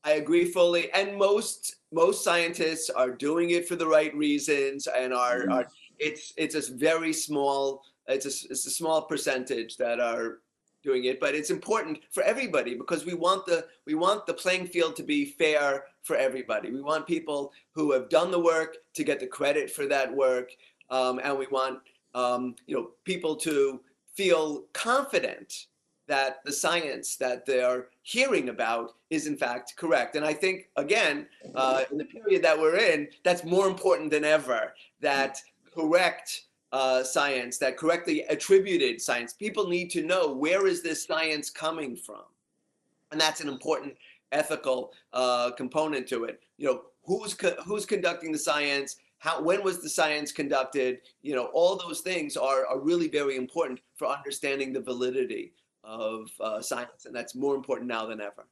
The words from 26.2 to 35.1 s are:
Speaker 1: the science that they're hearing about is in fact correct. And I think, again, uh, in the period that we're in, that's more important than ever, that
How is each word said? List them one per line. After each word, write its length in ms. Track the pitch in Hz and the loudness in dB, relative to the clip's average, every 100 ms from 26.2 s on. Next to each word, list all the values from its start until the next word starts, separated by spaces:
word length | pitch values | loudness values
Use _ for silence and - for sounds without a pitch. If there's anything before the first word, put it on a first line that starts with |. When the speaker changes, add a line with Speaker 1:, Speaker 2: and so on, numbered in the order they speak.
| 135 127 | 0 -2
Speaker 1:
the 80 | - | -8
science 640 | 143 165 170 156 127 - - | -2 0 0 -2 -6 -8 -4
that 300 | 131 123 - | -2 -2 0
they're 400 | 127 123 127 - _ | 2 2 0 -6 _
hearing 460 | - 226 269 196 127 | -6 0 2 2 0
about 460 | 117 113 117 120 _ _ | -2 -2 0 -4 _ _
is 180 | 160 151 | -4 -4
in 100 | 147 | -4
fact 380 | 127 123 - - | -2 -4 -10 -10
correct. 400 | 165 151 117 151 | 0 2 2 -2
And 80 | 151 | -2
I 60 | |
think, 340 | 151 185 185 - - | 0 -2 -2 -6 -6
again, 500 | 147 214 180 147 - _ - | 0 2 2 0 -8 _ -10
uh, 300 | 127 131 131 131 | 0 2 2 0
in 60 | 147 | -4
the 80 | |
period 380 | - 226 208 185 | -8 -6 2 4
that 160 | 160 156 | 6 6
we're 180 | 156 180 | 4 4
in, 320 | 220 156 147 - | 4 2 -2 -2
that's 200 | 180 175 | 0 0
more 240 | 165 180 196 | 2 2 4
important 420 | 180 190 165 156 | 2 2 2 2
than 140 | 151 | 0
ever, 500 | 151 156 135 117 107 - - _ | 4 4 4 -2 -2 -8 -20 _
that 380 | 147 | 0